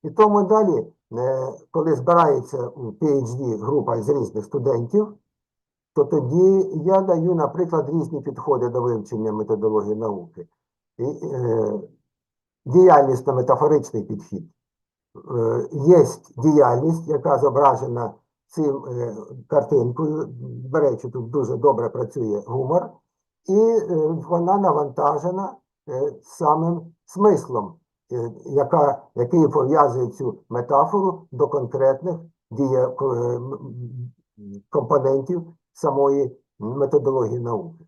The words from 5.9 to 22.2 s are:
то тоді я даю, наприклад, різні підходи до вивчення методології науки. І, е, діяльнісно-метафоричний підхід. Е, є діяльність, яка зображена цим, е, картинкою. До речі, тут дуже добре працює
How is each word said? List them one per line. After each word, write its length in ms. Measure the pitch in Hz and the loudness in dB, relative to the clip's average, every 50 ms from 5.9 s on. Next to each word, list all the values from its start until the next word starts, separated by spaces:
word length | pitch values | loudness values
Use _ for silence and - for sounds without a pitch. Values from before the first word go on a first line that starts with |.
| _ | _
то 100 | 151 139 | 0 0
тоді 640 | - 165 147 131 123 147 175 185 190 196 196 185 190 175 160 143 | 2 0 -2 0 0 2 4 6 6 6 4 2 0 -4 -4 0
я 160 | 180 190 190 | 2 2 2
даю, 340 | 190 190 175 165 165 180 180 | 2 2 0 2 2 0 0
наприклад, 560 | 165 147 - - 165 180 165 165 156 139 139 | 0 0 -2 -2 -4 -4 0 0 -2 -2 -2
різні 300 | 156 165 143 165 165 139 | -4 -4 -4 -4 -8 -8
підходи 480 | - 143 127 - - 151 139 120 123 120 | -8 -8 -10 -6 -2 0 0 0 0 -2
до 140 | 117 123 | -2 -2
вивчення 500 | 117 123 117 107 101 - 120 107 110 110 | -2 0 -2 -2 -6 -6 -6 -4 -4 -4
методології 640 | 107 107 107 107 113 101 107 110 107 107 98 104 107 | -4 -4 -2 -2 -2 0 0 0 0 0 0 0 -4
науки. 520 | 110 113 107 101 92 87 82 _ 90 85 _ _ _ _ _ _ _ _ _ _ - | -4 -4 -6 -6 -8 -12 -16 _ -20 -20 _ _ _ _ _ _ _ _ _ _ -8
І, 60 | 120 135 151 - 170 139 | -6 -6 -6 -8 -10 -8
е, 480 | 135 127 123 120 113 113 107 104 104 - - - _ _ _ _ _ _ _ _ _ _ _ _ _ _ _ | -6 -4 -2 -2 -2 -2 -2 -2 -4 -8 -10 -14 _ _ _ _ _ _ _ _ _ _ _ _ _ _ _
діяльнісно-метафоричний 1400 | 131 123 180 185 180 160 143 139 135 127 120 - 143 127 127 123 131 131 123 147 147 151 139 135 - - 110 | 2 6 8 8 10 8 8 6 4 0 0 -2 -2 -2 0 2 2 2 2 4 4 4 2 0 -2 -8 -8
підхід. 480 | 98 - 107 101 - - 101 90 82 - _ _ _ _ _ _ _ _ _ _ _ _ _ - - - 135 | -6 -6 -10 -10 -10 -12 -12 -12 -12 -16 _ _ _ _ _ _ _ _ _ _ _ _ _ -20 -12 -6 -4
Е, 320 | 120 113 113 117 120 - - | -2 0 0 0 -2 -4 -6
є 340 | - 143 135 165 180 170 139 - - - _ _ _ | -8 0 6 8 8 8 8 4 0 -14 _ _ _
діяльність, 720 | 127 120 156 147 151 135 - - - 147 165 165 165 - - | 0 2 4 6 6 6 6 4 2 0 0 -2 -2 -4 -4
яка 300 | 151 139 - 156 139 135 | -4 -2 2 0 2 4
зображена 760 | 139 139 131 139 143 135 127 123 127 120 120 120 117 110 - _ _ _ _ _ _ _ | 2 2 4 6 4 4 4 4 -4 -6 -6 -6 -6 -8 -10 _ _ _ _ _ _ _
цим, 360 | - 170 156 143 135 139 - | -6 -2 -2 -2 -2 -4 -8
е, 320 | 135 123 120 120 120 107 110 - - 131 127 - _ | -10 -8 -6 -6 -6 -8 -12 -14 -16 -18 -20 -10 _
картинкою. 760 | 151 147 - - 151 131 117 123 123 - 160 151 151 156 - - 131 120 123 127 120 123 127 131 | 0 0 2 4 2 2 2 0 -2 -2 -2 -2 -2 -4 -8 -8 -10 -14 -14 -14 -14 -14 -10 -4
До 80 | 131 160 | 0 0
речі, 280 | 147 135 117 107 - 120 | 2 2 0 -2 -8 -10
тут 200 | 120 127 113 117 | -10 -10 -10 -4
дуже 260 | 123 143 123 107 127 | -4 -4 -2 -2 -4
добре 320 | - 110 110 107 110 117 110 | 2 2 2 2 2 -2 -4
працює 540 | - 123 123 - - 135 | -4 -6 -8 -6 -6 -6